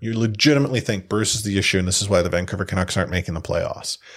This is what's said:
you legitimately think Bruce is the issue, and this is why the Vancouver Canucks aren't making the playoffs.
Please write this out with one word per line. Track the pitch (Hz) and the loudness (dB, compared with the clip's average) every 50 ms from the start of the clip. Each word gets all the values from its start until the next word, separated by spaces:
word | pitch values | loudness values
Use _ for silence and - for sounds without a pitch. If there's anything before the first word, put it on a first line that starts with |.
you | - 113 113 | -8 -6 -2
legitimately | 113 113 113 107 104 - 151 151 143 139 - 131 117 | 0 0 0 0 2 4 4 6 6 4 2 0 -2
think | - - 110 98 92 - | 0 0 -4 -4 -4 -2
Bruce | 104 107 110 - - | 0 0 0 0 0
is | 110 107 | -2 -2
the | 104 98 98 | 0 0 2
issue, | 92 - - 95 | 2 2 2 2
and | 90 90 | 2 2
this | 87 - | 0 0
is | 101 101 | 0 2
why | 101 90 87 | 4 4 4
the | 87 | 2
Vancouver | 80 87 90 - - 92 95 | 0 0 -2 -2 -4 -6 -4
Canucks | - - 95 92 90 - | -4 -2 -2 -2 0 0
aren't | 98 90 87 | -2 -2 0
making | 90 92 87 - 82 | -2 -4 -4 -4 -6
the | 80 | -6
playoffs. | - - 90 85 85 85 - - - - - - - - - | -4 -4 -2 -2 -2 -2 -6 -8 -8 -10 -10 -10 -12 -20 -20